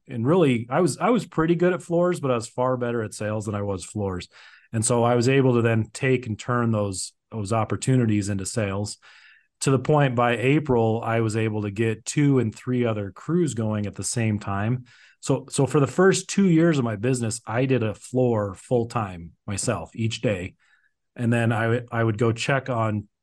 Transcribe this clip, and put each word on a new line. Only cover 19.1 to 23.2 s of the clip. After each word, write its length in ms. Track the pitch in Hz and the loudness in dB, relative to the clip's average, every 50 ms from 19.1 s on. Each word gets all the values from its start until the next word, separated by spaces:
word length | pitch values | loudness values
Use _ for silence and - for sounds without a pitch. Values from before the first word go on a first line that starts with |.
| 90 87 85 82 - _ _ | -8 -12 -14 -16 -18 _ _
myself 440 | - 101 90 - - 107 87 78 - - | -8 -6 -4 -2 -2 -2 -4 -6 -10 -6
each 260 | 113 113 110 110 - | -4 -4 -4 -4 -2
day. 340 | - 123 101 90 90 95 - _ _ _ _ _ _ _ _ _ _ _ _ | -2 -2 -2 -2 -6 -10 -12 _ _ _ _ _ _ _ _ _ _ _ _
And 160 | - 120 117 | -4 0 0
then 200 | 120 120 117 113 | 2 2 2 2
I 120 | 120 107 113 | 0 0 0
w-, 220 | 113 117 123 120 - | 0 0 -2 -2 -4
I 120 | - 117 117 | -2 0 0
would 140 | 113 107 | 0 0
go 140 | 101 123 113 | 2 0 0
check 380 | 113 117 - - 139 135 131 135 | 0 0 -2 0 0 0 -2 -2
on 380 | 123 113 110 110 107 104 104 - _ _ | -2 -2 -2 0 -2 -4 -6 -8 _ _